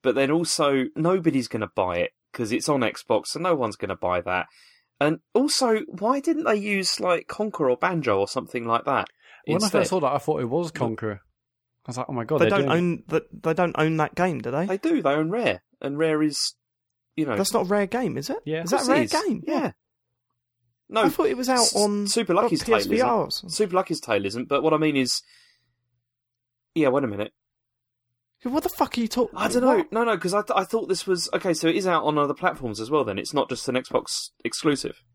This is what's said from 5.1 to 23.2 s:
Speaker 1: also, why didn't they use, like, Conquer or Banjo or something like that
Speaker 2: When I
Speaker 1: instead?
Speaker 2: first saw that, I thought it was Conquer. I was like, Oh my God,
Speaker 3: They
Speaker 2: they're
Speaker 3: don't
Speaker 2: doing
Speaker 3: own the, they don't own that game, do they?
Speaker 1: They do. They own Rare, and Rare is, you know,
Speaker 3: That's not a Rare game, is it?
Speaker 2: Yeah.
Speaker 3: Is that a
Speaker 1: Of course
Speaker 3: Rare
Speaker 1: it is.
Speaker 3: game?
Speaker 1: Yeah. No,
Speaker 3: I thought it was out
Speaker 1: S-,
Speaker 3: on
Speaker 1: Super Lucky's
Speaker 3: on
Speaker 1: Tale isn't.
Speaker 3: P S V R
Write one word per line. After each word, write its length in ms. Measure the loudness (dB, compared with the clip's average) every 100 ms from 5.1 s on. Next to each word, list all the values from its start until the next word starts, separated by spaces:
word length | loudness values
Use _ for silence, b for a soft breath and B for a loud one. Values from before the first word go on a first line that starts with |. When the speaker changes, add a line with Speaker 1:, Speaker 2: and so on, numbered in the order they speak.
| 0 _
Speaker 1:
also, 460 | 0 2 2 2 0 -2
why 320 | -4 0 0
didn't 240 | 0 0
they 120 | 0 0
use, 440 | 0 -2 -2 -2
like, 280 | 0 0 -2
Conquer 400 | -6 -6 0 0
or 60 | 2
Banjo 420 | 0 0 2 2
or 100 | 0
something 380 | -4 -6 -6 0
like 180 | 0
that 240 | 2 -2 -2 B B B -4
Speaker 2:
When 80 |
I 20 | 0
Speaker 1:
instead? 160 | 2 2
Speaker 2:
first 100 | 2
saw 100 | 0
that, 120 | 0
I 60 | 0
thought 220 | -2 -2
it 80 | -2
was 220 | -2 -4
Conquer. 500 | -4 -4 -4 -6 -8 _ _ _ _ _ _ -12
I 20 |
was 60 | -8
like, 80 | -6
Oh 40 |
my 120 | -6
God, 140 | 0 4
Speaker 3:
They 80 | 4
Speaker 2:
they're 100 | 4
Speaker 3:
don't 80 | 2
Speaker 2:
doing 100 | 2
Speaker 3:
own 240 | 2 -2 -2
the, 140 | -4 -4 -6
they 120 | -2
don't 200 | 0 0 2
own 180 | 2 2
that 160 | -2
game, 260 | 0 -2 -2
do 100 | -4
they? 160 | -4 -2
Speaker 1:
They 120 | -2
do. 240 | 0 2
They 80 | 2
own 200 | 2 0
Rare, 320 | 0 -2 -2 _ _
and 160 | -8 -2
Rare 240 | 0 2
is, 320 | 0 0 -6 _ _ _ _ _ _ -4
you 80 | -2
know, 100 | 0
Speaker 3:
That's 160 | 0
not 80 | 0
a 60 | 0
Rare 180 | 0 0
game, 300 | -2 -2 -4
is 100 | -6
it? 80 | -8
Speaker 2:
Yeah. 180 | -6 -6
Speaker 3:
Is 60 | -2
that 60 | 0
a 40 |
Speaker 1:
Of 40 | 2
course 20 |
Speaker 3:
Rare 80 | 2
Speaker 1:
it 120 | 2
is. 80 | 0
Speaker 3:
game? 200 | 0 -4 -2
Speaker 1:
Yeah. 260 | -2 -4 -6 _ _ _ _ _ _ _ _ _ _ _
No, 140 | 2
Speaker 3:
I 60 | 2
thought 180 | 4 0
it 100 | 0
was 120 | 2
out 120 | 4
Speaker 1:
S-, 140 | 4 4
Speaker 3:
on 300 | 2 2 0
Speaker 1:
Super 280 | 0 2
Lucky's 260 | 2 4 0
Speaker 3:
on 40 | 2
Speaker 1:
Tale 100 | 0
isn't. 140 | 2
Speaker 3:
P 60 | 2
S 40 |
V 60 | 2
R 140 | 0